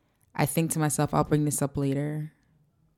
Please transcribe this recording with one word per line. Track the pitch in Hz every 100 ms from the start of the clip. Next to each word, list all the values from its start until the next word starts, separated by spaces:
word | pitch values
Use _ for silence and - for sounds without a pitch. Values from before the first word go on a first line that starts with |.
| _ _ _
I | -
think | 147 - 165
to | 160
myself, | 151 - 147
"I'll | 156
bring | 147 151
this | 147 143
up | 143 143
later. | 139 135 147 151 151 - _ _ _ _ _